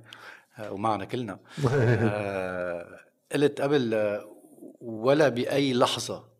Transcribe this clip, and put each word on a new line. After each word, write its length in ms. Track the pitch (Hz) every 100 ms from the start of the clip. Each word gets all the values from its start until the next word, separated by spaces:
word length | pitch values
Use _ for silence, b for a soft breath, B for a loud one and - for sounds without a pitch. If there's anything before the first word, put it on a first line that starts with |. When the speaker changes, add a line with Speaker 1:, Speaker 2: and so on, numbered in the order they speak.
| 117 B B B B -
Speaker 1:
آه، 140 | 107
ومعنا 340 | 98 110 104 95
كلنا. 340 | 120 113 95 - B
Speaker 2:
<laughs> 220 | 135 139
Speaker 1:
آه، 1200 | 117 113 113 104 101 95 92 92 90 87 92 90 - _ -
قلت 300 | 143 143 143
قبل، 320 | 139 147 117
آه، 360 | 110 107 104 - - - - - -
"ولا 480 | 117 110 117 147 143
بأي 440 | 117 135 139 143
لحظة". 500 | 123 135 - - 92 - _